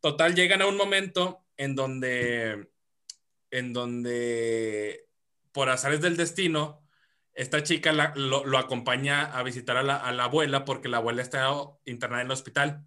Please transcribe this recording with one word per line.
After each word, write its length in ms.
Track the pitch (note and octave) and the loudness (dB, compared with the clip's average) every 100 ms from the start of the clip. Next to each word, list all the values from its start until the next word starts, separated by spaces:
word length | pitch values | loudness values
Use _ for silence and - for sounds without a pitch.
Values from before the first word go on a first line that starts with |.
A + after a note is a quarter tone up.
Total, 340 | D#3 D3 D#3+ F3 | 0 4 4 6
llegan 260 | F3+ G3 | 6 6
a 40 | G3 | 4
un 100 | G3 | 2
momento 680 | G3 G3 G3 F#3 F3+ F#3 _ - | 2 2 0 0 -2 -2 _ -6
en 180 | C#3 | -4
donde, 960 | C3+ C3 C3 B2+ B2 A#2+ A#2+ A2+ G#2 G2 _ _ _ _ - _ _ _ | 0 -2 -2 -2 0 0 0 -2 -4 -10 _ _ _ _ -20 _ _ _
en 220 | B2+ B2 | -6 -4
donde, 1400 | A#2+ B2 A#2+ A#2+ A#2+ A#2+ A#2 A#2 A2+ A2 G#2+ G#2 - - _ _ _ _ | -4 -4 -4 -4 -2 -2 -2 0 0 -2 -4 -6 -8 -16 _ _ _ _
por 200 | - C3 | -2 0
azares 300 | B2+ C#3 D3+ | 2 2 2
del 160 | F3 E3+ | 2 2
destino, 720 | E3 - F#3 D#3 D3+ - _ _ _ _ _ | -2 0 0 2 -2 -6 _ _ _ _ _
esta 300 | - B2+ D3+ | -10 -2 -2
chica 280 | D3 E3 D#3+ | 0 0 2
la, 200 | D3+ D3+ | 2 2
lo, 300 | C#3+ C#3 C3+ C#3 | 0 0 0 2
lo 120 | C3 | 2
acompaña 680 | B2+ B2+ A#2+ B2+ C#3 C#3+ | 2 -2 0 0 2 0
a 180 | D3 C3 | 0 -2
visitar 340 | B2+ B2 A#2+ B2 | -4 -6 -2 0
a 60 | |
la, 140 | C3+ C#3 | 2 0
a 160 | B2 | -2
la 120 | B2 | -2
abuela 400 | B2 D3 D3 C3+ | 2 2 2 0
porque 240 | C3+ C3 B2+ | -2 -6 -2
la 100 | B2 | 0
abuela 220 | A2+ A#2+ | 0 -2
está 260 | B2 C#3 C3 C#3+ C#3+ - | -2 0 0 0 -6 -14
internada 360 | - A#2+ A#2+ A#2+ | -14 -8 -6 -4
en 40 | B2 | -4
el 40 | |
hospital. 520 | C3 - D3 C#3+ D3 | -6 -4 0 0 -2